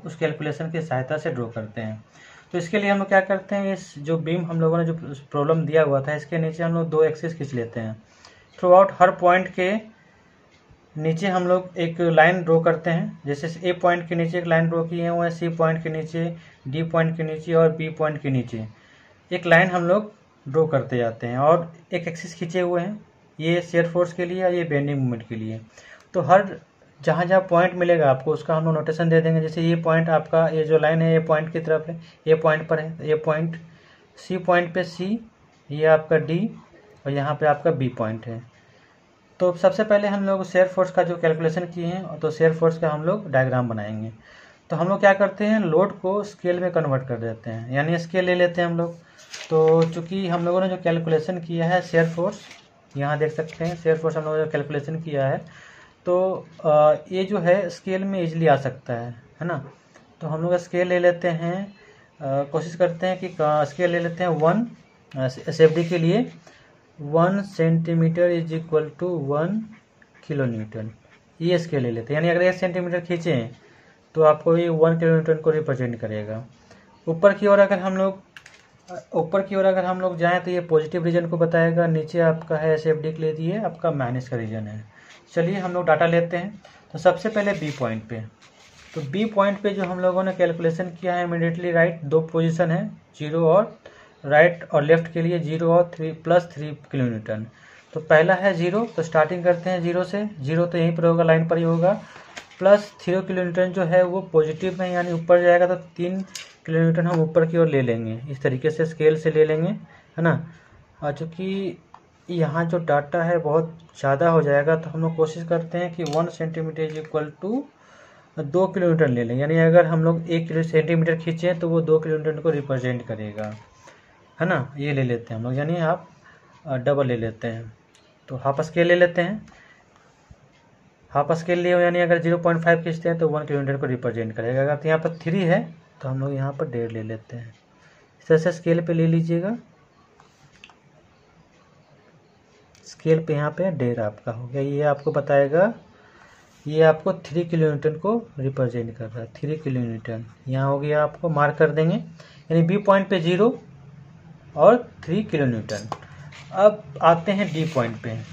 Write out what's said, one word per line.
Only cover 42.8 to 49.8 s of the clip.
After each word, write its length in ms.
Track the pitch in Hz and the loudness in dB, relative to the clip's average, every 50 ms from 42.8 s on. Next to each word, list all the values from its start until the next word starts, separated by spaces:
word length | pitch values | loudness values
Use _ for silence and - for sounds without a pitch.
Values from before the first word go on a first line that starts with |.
| 170 156 | -2 -2
हम 140 | 151 151 156 | -2 -2 -2
लोग 280 | 175 202 214 202 170 | -2 -2 -2 -4 -2
डायग्राम 380 | 131 131 131 131 127 127 123 117 | 0 2 2 2 0 -2 -2 -2
बनाएंगे। 420 | 113 107 104 107 110 107 110 113 110 - - - - - - - - _ _ - | -4 -6 -6 -8 -8 -8 -10 -10 -12 -16 -20 -20 -20 -20 -20 -20 -20 _ _ -8
तो 60 | - | -4
हम 120 | 151 170 | -2 0
लोग 120 | 185 196 190 | 0 0 2
क्या 140 | 208 196 196 | 4 2 4
करते 320 | 196 202 190 196 - 208 | 4 0 -2 -2 -4 -2
हैं, 140 | 208 220 220 | -2 0 0
लोड 400 | 196 165 156 165 196 - - - | 0 0 2 0 0 0 -2 -6
को 240 | - 185 196 208 - | -6 -4 -4 -4 -6
स्केल 360 | - - _ - 175 175 180 | -8 -12 _ -4 -4 -2 -2
में 120 | 180 180 | -2 -2
कन्वर्ट 360 | 170 165 151 139 135 131 - | -2 -2 -2 0 -2 -4 -4
कर 100 | - 120 | -6 -8
देते 320 | 110 113 113 110 - - 117 | -6 -6 -8 -8 -10 -12 -12
हैं, 220 | 113 113 117 123 | -12 -10 -8 -4
यानी 260 | 131 139 147 165 170 | -2 -2 0 0 -2
स्केल 280 | 165 165 - - 185 180 | -4 -4 -4 -2 -2 0
ले 100 | 180 180 | 0 2
लेते 260 | 180 180 175 170 180 | 2 2 2 2 0
हैं 60 | 175 | -2
हम 100 | 170 170 | -2 0
लोग। 180 | 170 170 170 170 - - _ _ - - - - - - - | -2 -4 -4 -6 -14 -20 _ _ -20 -20 -20 -20 -16 -6 0
तो 340 | 160 160 160 160 160 165 | 2 4 4 6 6 4